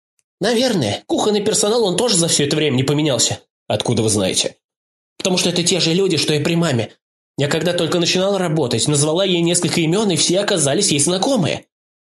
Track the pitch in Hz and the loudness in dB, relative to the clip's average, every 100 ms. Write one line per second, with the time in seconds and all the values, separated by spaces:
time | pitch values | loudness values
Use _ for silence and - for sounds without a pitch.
0 | _ _ _ - 196 233 262 202 110 107 | _ _ _ -4 -2 0 0 0 0 -4
1 | - 302 214 208 202 185 208 240 214 175 | -4 -2 0 0 0 0 0 0 0 0
2 | 240 190 165 - 143 156 151 123 131 147 | 0 0 0 0 0 0 0 0 0 0
3 | 151 120 - 110 _ _ - - - 117 | 0 0 -2 -4 _ _ -6 -4 -2 0
4 | 110 101 95 - - - _ _ _ _ | 0 0 0 -2 -4 -6 _ _ _ _
5 | _ - - 185 180 175 175 180 156 175 | _ -4 -2 0 0 0 0 0 0 2
6 | 190 156 - 151 139 170 170 127 107 - | 2 0 0 0 0 0 0 0 -4 -10
7 | _ _ _ - 139 165 165 175 165 175 | _ _ _ -4 -2 0 -2 -2 -2 0
8 | 170 185 190 202 180 156 135 120 147 147 | 0 0 0 0 0 0 0 -2 0 0
9 | 147 160 196 175 170 175 170 - 156 180 | 0 0 0 2 2 0 0 0 0 0
10 | 220 160 - 185 202 196 139 147 202 147 | 0 0 0 0 0 0 0 0 0 0
11 | 143 185 190 269 139 - - _ _ _ | 0 0 0 0 0 -2 -8 _ _ _
12 | _ | _